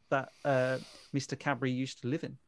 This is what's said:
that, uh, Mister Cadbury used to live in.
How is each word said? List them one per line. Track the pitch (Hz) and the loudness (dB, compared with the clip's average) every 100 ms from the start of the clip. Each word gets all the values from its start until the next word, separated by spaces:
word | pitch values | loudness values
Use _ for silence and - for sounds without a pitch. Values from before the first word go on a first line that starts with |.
| - | 0
that, | 139 131 - 143 | 0 0 -4 2
uh, | 131 127 127 - - - | 4 4 0 -6 -18 -4
Mister | 139 - 135 | -4 -2 -4
Cadbury | 147 123 131 | 0 0 0
used | 127 131 - | 0 -4 -6
to | 123 | -4
live | 160 | -4
in. | 135 135 | -4 -10